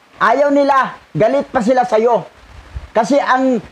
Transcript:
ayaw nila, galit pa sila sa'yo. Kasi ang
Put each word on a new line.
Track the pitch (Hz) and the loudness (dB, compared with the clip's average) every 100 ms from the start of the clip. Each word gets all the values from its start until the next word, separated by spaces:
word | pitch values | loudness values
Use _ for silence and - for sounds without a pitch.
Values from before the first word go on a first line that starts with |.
| _ - | _ -4
ayaw | 208 254 285 | -2 0 2
nila, | 277 277 269 208 - - 156 | 2 2 0 -2 -8 -12 -2
galit | 214 277 - | 0 0 -2
pa | 262 | -4
sila | 208 254 240 | 0 0 0
sa'yo. | 220 240 220 - - - - - - - | 0 0 0 -4 -16 -20 -20 -18 -16 -6
Kasi | 214 233 277 | -4 0 0
ang | 214 254 262 233 - | 0 0 0 -2 -6